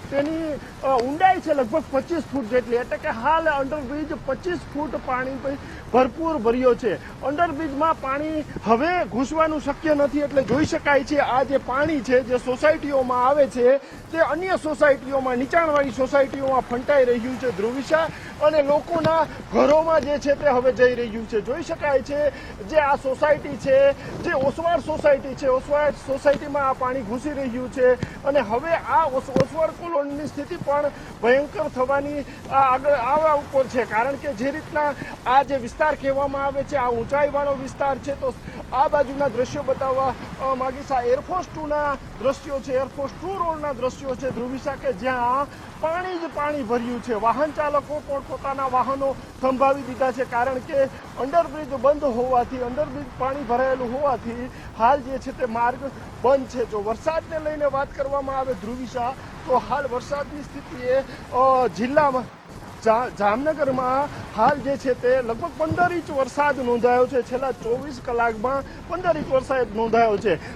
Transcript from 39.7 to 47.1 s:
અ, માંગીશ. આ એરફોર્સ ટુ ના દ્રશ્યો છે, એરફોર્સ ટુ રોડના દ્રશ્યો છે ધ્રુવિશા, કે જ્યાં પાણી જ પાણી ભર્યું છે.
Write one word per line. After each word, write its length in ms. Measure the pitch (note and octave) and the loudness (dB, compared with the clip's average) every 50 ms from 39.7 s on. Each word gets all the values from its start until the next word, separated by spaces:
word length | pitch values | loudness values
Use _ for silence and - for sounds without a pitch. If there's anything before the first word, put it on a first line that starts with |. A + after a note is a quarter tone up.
| C4 - C4+ C4+ B3+ C4 C4+ C4 A#3 - - - - - | -2 0 0 0 0 2 0 0 -2 -4 -10 -12 -8 -4
અ, 140 | C4+ C4+ C4+ | -2 -2 -2
માંગીશ. 360 | B3+ B3+ C4+ B3+ C#4 C#4 - | -2 -2 -4 -6 -6 -6 -2
આ 100 | C#4 B3 | -2 0
એરફોર્સ 440 | B3 A#3+ B3+ D4 - - F4 F#4 E4 | 2 2 0 0 0 -4 -4 -4 -4
ટુ 220 | - - D#4+ D#4 | -6 -8 -8 -4
ના 280 | D4 D4 D4 D4 C#4+ C#4 C4+ - - - - | -2 -2 0 0 -2 -2 -4 -8 -14 -10 -2
દ્રશ્યો 400 | G#3 C4 C4+ - - D#4 C#4 C4+ | -2 -2 -2 -2 -6 -6 -6 -6
છે, 140 | G3+ C4 C4 | -4 -2 -2
એરફોર્સ 380 | B3+ C4+ C4 - C#4+ C#4 C4 | -2 -2 -4 -6 -8 -8 -8
ટુ 160 | - - D4 | -8 -8 -8
રોડના 460 | F#4 G4 F#4+ F4 E4 D#4+ D4+ D4 D4 C4+ | -6 -4 -4 -2 -2 -2 -4 -4 -6 -4
દ્રશ્યો 420 | A3+ B3 B3+ B3 - C#4 C4+ B3+ | -2 -4 -4 -4 -4 -6 -6 -6
છે 140 | G#3+ C4 B3+ | -4 -4 -6
ધ્રુવિશા, 440 | A3 A#3 A#3+ B3+ C4+ B3+ - C#4+ C4+ | -4 -4 -6 -6 -6 -6 -4 -6 -6
કે 180 | C4+ - C#4 A#3 | -4 -4 -4 -4
જ્યાં 540 | F3+ A3+ C4 C4 B3 A#3+ A#3+ B3 C#4 C#4+ C#4 - - - - - - | -2 -2 -2 0 0 2 2 2 0 0 -4 -6 -16 -16 -16 -10 -6
પાણી 360 | - D#4 E4 F4+ F4+ F#4 F4+ | -4 -2 -2 -2 -4 -4 -6
જ 40 | E4 E4+ D4 - | -6 -6 -6 -4
પાણી 300 | D4 D4 D4 D4+ D4 B3+ | -4 -2 -2 -2 -2 -2
ભર્યું 400 | G3+ A#3+ B3 A#3 A#3+ B3 A#3+ - | -2 -2 -2 -2 -2 -6 -6 -4
છે. 100 | B3 | -4